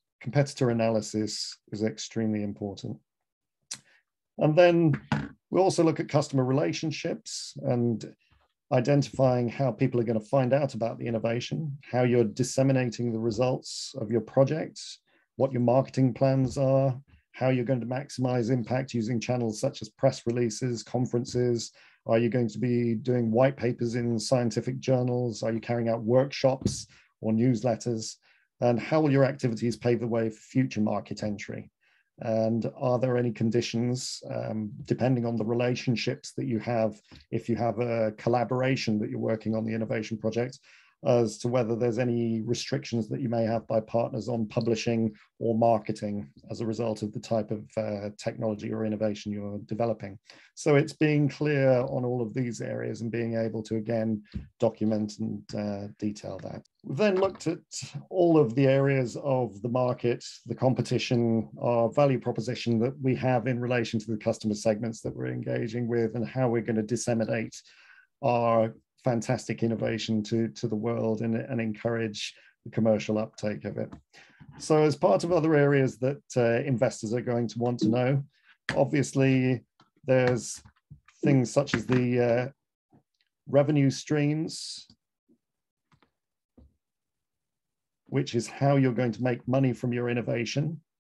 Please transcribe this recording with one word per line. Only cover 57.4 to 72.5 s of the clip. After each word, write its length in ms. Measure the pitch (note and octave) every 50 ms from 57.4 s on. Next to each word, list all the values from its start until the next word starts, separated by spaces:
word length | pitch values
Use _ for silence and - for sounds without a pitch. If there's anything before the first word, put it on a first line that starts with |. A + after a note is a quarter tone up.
| -
at 140 | D#3 E3+ - - _ - - C#3 - - C#3 - -
all 260 | F#3 F#3+ F3 E3+ D#3+
of 200 | D#3 C#3+ A2 A#2
the 100 | C#3+ C3+
areas 500 | C3 C3+ C#3 C#3 C#3 C#3 C3+ B2+ A2 - E3 -
of 400 | C#3+ C3 C3 B2 G#2+ G2 G2+ G#2
the 60 | A#2+
market, 560 | A#2 B2+ B2+ B2 A#2+ - - A#2+ C3 C#3 - - - - -
the 80 | A2+ A2
competition, 920 | - B2+ C3 A#2+ B2 A#2 - A#2+ A2 - - B2 A#2 A#2+ A#2 A2+ A2+ G#2 - - -
our 300 | C3 B2 A#2+ A#2 A#2 A2+
value 280 | - D3 D3 C#3 B2+ A#2+
proposition 640 | - A#2+ A#2+ - A2 B2+ A#2 - - A#2 A#2 A2
that 200 | A#2 C#3 C#3+ D3
we 140 | C3 C3 B2
have 320 | A2 B2+ B2+ B2+ A#2+ G#2+
in 140 | C3+ B2 A#2+
relation 400 | B2 A#2+ B2 A#2+ A2+ - - A2
to 100 | - A#2
the 80 | A2 G#2
customer 360 | - A2+ A2 - - G#2+ G#2
segments 460 | G#2 - A2+ G#2+ G#2 A#2+ A2+ A2+ - -
that 120 | B2+ C3
we're 140 | B2+ B2+ B2+
engaging 580 | B2+ B2 A2+ B2+ B2 B2 B2 G#2+ A2 B2 A#2+
with 300 | A2+ A#2+ A#2 A2+ A2 A2+
and 100 | B2 A2
how 220 | - - C3 C3 A#2+
we're 140 | A#2 A#2 G#2
gonna 200 | A#2+ A2+ A2 A2
disseminate 720 | G#2+ A#2+ A#2 - B2 A#2 A2+ A2 G#2 A2+ A2+ A2+ B2 - - - - - - - - - - _ _ _ _
our 540 | C#3+ B2 A#2+ A#2+ A#2 A#2 A2+ A2+ A2 A#2 - - _ _ _ _ -
fantastic 580 | B2+ A#2+ A2+ - - B2+ - - - A2+ - A#2
innovation 640 | A2+ A2+ G#2 A#2 A#2 A2+ G#2+ - - A2+ G#2+ G#2
to, 240 | - A#2 A2+ A2+ A2
to 180 | - - -
the 80 | A2 G#2+
world 460 | G#2+ A2 A#2 A#2 A2+ A2+ A2+ A2 G#2+
and, 160 | A#2 A2+ A2+
and 240 | A#2+ B2+ C3+ B2+ A#2
encourage 720 | A2+ A2 G#2 - - A#2 A#2 A2+ A2+ A2 G2+ - - - - - - _